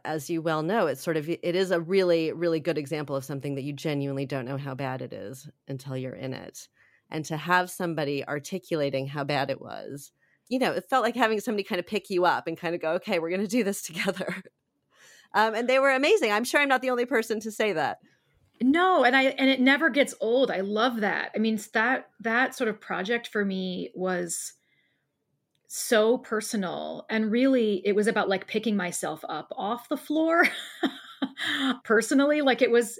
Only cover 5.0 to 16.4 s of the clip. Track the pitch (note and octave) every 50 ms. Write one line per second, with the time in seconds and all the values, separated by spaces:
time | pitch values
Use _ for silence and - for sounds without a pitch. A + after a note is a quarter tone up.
5 | - - A2 G2+ G2 G#2 C3+ C3 - C#3+ - _ _ - C#3 C3 - C3+ C3 C3
6 | B2+ B2+ - - C3 C3 B2+ F#2+ F2+ - - - - - _ _ _ _ _ _
7 | _ - D#3+ D#3+ D3+ - D#3+ D3+ D3 F3 F3+ F3+ F3+ F3+ - - F#3 E3+ D#3+ D#3
8 | D3 C#3+ D3 C#3 - - D3 D3 C#3 - F#3+ F3+ - - E3+ D3+ C#3+ C#3 C3 C3+
9 | C3+ C#3 C#3+ D3 C#3+ C#3 D3 C3 C3+ C3+ C3+ - - G#2+ A2 - - - C3+ C#3+
10 | - - _ _ _ _ _ _ _ - A#3+ B3+ A#3+ E3+ - F#3 - - C4 B3+
11 | G#3+ A3+ - B3 A#3+ A3 A3 G3+ - B3+ G#3+ G3+ G3 - G#3+ F3+ F3+ - G#3+ G3
12 | - - F#3+ F3 F3+ E3+ C#3 A#2+ - E3+ E3 - F3+ E3 E3+ F3 D#3+ D#3+ E3+ E3+
13 | - A3 G3 E3+ D#3+ E3 F3+ F#3+ G#3+ F3 A3 B3+ G3+ G3+ G3+ - - - D#3+ F3
14 | - G3 F#3 F#3+ - - F3+ F#3+ - - _ _ _ _ _ _ _ _ _ _
15 | - - - - _ _ - G3+ A3 A3+ G#3+ A3 B3 A#3+ C4 C4+ C4+ C#4 C4 C4
16 | C#4+ E4 A4 G4+ C4 G#3+ G#3 A3